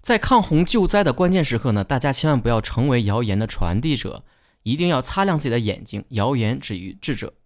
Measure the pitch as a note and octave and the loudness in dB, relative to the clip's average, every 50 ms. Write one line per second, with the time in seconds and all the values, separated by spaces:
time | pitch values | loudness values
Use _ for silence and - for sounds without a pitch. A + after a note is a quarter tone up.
0 | _ - A#3+ G#3 - - C4 A#3 F#3+ - D#3 D3+ F3+ F3 - A#3 F#3+ E3 - G3+ | _ 0 0 0 4 4 4 4 4 4 2 2 2 2 2 2 2 2 2 2
1 | G3+ D#3 B2 - F3+ F3 F#3 F#3+ D#3 - - A2+ - C3 G#2+ G#2 G2 - C#3 B2+ | 2 2 2 2 2 2 4 2 2 0 -2 -2 0 0 0 0 0 0 -2 0
2 | - C#3+ C3 - - D#3 D3 B2+ A2+ A#2 A#2 A2 A2 - - - B2 C#3+ B2+ A#2+ | 0 0 0 2 2 2 2 2 2 2 0 0 -2 -2 -2 0 0 2 2 2
3 | G#2+ G#2 G2+ A2+ B2 G#2+ F#2+ G2+ A2 A2 - - F#2 E2+ F2 G#2 B2 D#3+ C#3+ A#2 | 2 0 0 0 0 0 0 -2 -2 -2 -2 -2 0 0 0 0 0 0 -2 -2
4 | - - - - - - _ _ _ _ _ _ _ A2 B2+ D3+ F3 F3 E3 D#3+ | -4 -8 -10 -12 -18 -20 _ _ _ _ _ _ _ -4 -2 0 0 0 0 0
5 | - - - G3 G3 G3 F3 D3+ - C3+ A2+ A#2+ A2+ G#2 G2 - - - - G2+ | -2 -2 -2 0 0 2 0 0 0 0 0 0 0 -2 -4 -4 -8 -10 -10 -10
6 | - _ B2+ G#2+ G2+ B2 C#3+ B2+ A2 G#2 B2 C#3 - - G#2+ F2+ F2+ F#2+ F2+ - | -10 _ -4 -2 0 0 0 0 0 0 -2 -2 -6 -8 -8 -8 -8 -10 -12 -10
7 | - - C3+ G2+ G#2+ - _ _ _ | -6 -6 -6 -6 -8 -12 _ _ _